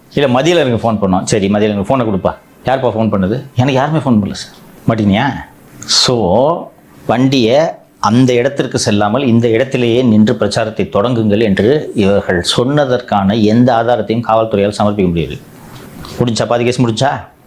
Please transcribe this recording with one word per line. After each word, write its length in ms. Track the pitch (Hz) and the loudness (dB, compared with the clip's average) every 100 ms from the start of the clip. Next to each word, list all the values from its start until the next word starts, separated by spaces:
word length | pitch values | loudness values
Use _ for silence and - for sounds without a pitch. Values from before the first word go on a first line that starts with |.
| - | -10
"இல்ல, 280 | - 143 123 | -2 0 2
மதியழகனுக்கு 360 | 151 175 135 113 | 2 2 2 0
ஃபோன் 200 | 113 104 | -2 0
பண்ணோம்." 220 | 95 92 | 0 0
"சரி, 240 | 113 113 98 | 0 0 0
மதியழகனுக்கு 420 | 104 107 101 95 | 0 0 0 0
ஃபோனை 180 | 135 110 | 0 0
கொடுப்பா." 280 | 95 87 - - - - | -2 -4 -6 -12 -10 -4
"யாருப்பா 260 | 131 123 | -2 0
ஃபோன் 200 | 107 110 | 0 0
பண்ணது?" 320 | 101 92 127 - - | 0 0 -4 -6 -2
"எனக்கு 180 | 127 | 0
யாருமே 240 | 131 143 156 | 0 0 -2
ஃபோன் 220 | 135 110 | 0 0
பண்ணல 80 | 98 | 0
சார்." 240 | - - - - - - | -6 -14 -20 -20 -8 -4
"மாட்டீனியா?" 380 | 113 104 98 139 90 - - - - - | 0 2 2 0 -4 -12 -20 -20 -16 -6
So, 800 | - - 120 95 104 143 175 - - - - - | -2 0 0 2 2 2 0 -6 -20 -20 -10 -4
வண்டியை 580 | 113 131 135 110 135 165 - - _ | 0 2 2 2 2 0 -4 -16 _
அந்த 340 | 104 117 127 | 0 2 4
இடத்திற்கு 460 | 120 131 139 127 120 | 2 0 -2 -4 -4
செல்லாமல் 460 | - 104 104 120 139 | -2 0 0 0 2
இந்த 220 | 117 117 | 2 2
இடத்திலேயே 540 | 113 131 131 120 117 | 2 0 0 0 2
நின்று 340 | 127 107 107 117 | 2 4 2 2
பிரச்சாரத்தை 540 | 104 - 110 107 95 | -2 -2 -4 -4 -2
தொடங்குங்கள் 480 | 101 117 117 110 104 | 0 0 0 0 0
என்று 500 | 113 95 104 151 - - | 0 2 2 0 -2 -2
இவர்கள் 500 | 98 101 - 90 - - | 0 0 0 -2 -2 -2
சொன்னதற்கான 840 | 123 147 139 123 - 104 98 113 | 0 0 0 -2 -2 0 0 2
எந்த 340 | 104 117 123 117 | 2 4 4 2
ஆதாரத்தையும் 480 | 117 117 104 113 117 | 2 0 -2 -4 0
காவல்துறையால் 500 | 113 113 101 101 104 | 0 0 0 0 0
சமர்ப்பிக்க 300 | 104 104 90 | -2 0 0
முடியாது. 320 | 85 71 67 - - - - - - - - | 0 -4 -8 -16 -20 -20 -20 -20 -18 -10 -4
முடிஞ்சா, 260 | 123 110 113 | -2 0 0
பாதி 180 | 120 | 0
கேஸ் 180 | 123 120 | 0 0
முடிஞ்சா? 280 | 120 110 131 131 - - | 0 0 -2 -2 -10 -20